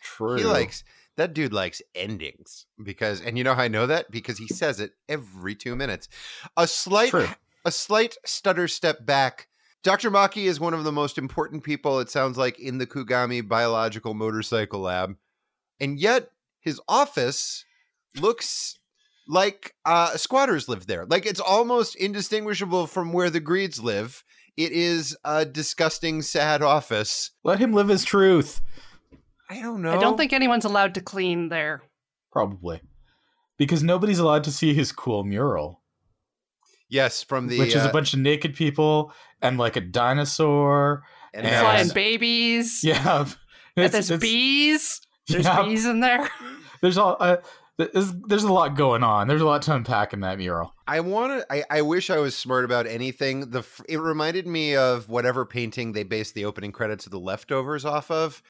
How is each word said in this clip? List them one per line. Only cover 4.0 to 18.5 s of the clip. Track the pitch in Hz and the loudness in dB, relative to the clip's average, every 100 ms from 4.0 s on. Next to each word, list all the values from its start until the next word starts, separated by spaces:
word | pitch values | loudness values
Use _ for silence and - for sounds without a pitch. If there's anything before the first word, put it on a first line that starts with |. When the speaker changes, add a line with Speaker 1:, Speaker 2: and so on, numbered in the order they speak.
| - | -2
Speaker 2:
Because | 117 - 101 | -10 -10 -12
he | 110 | -10
says | - 160 110 | -4 -4 -4
it | 104 - - | -8 -12 -10
every | 151 117 95 90 104 | -10 -10 -12 -10 -10
two | 123 123 | -8 -6
minutes. | 135 95 - - - - - - | -6 -6 -10 -20 -18 -18 -8 0
A | 170 | 0
slight, | - - 202 240 | 0 0 2 2
Speaker 1:
True. | 190 101 - _ _ 170 | 2 -2 -6 _ _ -6
Speaker 2:
a | |
slight | - - 214 226 - - | -4 0 0 0 -4 -10
stutter | - 202 175 175 | -4 0 0 -2
step | - 170 147 113 | -2 -2 -2 0
back. | 139 131 - - _ _ _ - | 2 2 -2 -16 _ _ _ 0
Doctor | 190 233 | 0 2
Maki | 196 196 208 190 | 2 2 2 -2
is | 160 | -2
one | 170 165 | -2 -2
of | |
the | 156 | -4
most | 147 143 - | -2 -4 -4
important | 135 - 160 156 | -8 -6 -6 -8
people, | 143 147 147 135 | -8 -4 0 0
it | 123 | 0
sounds | 147 131 123 | -2 -2 0
like, | 127 123 | -2 -2
in | 131 127 | -8 -6
the | 127 | -6
Kugami | 143 123 123 123 123 107 | -8 -2 0 0 -2 -2
Biological | 113 117 113 113 110 113 107 | 0 2 2 -2 -4 -8 -4
Motorcycle | 110 110 107 117 107 101 | -4 -4 -2 -2 -2 -6
Lab. | 92 90 95 98 _ _ _ _ _ _ | -4 -4 -4 -8 _ _ _ _ _ _
And | 139 143 | -8 -2
yet, | 185 247 233 _ _ _ | 2 2 -2 _ _ _
his | - 147 - | -8 -8 0
office | 220 285 - 123 139 - - - _ _ _ _ - | 2 2 0 -2 -2 -8 -10 -16 _ _ _ _ -2
looks | 180 233 - | -2 -2 -4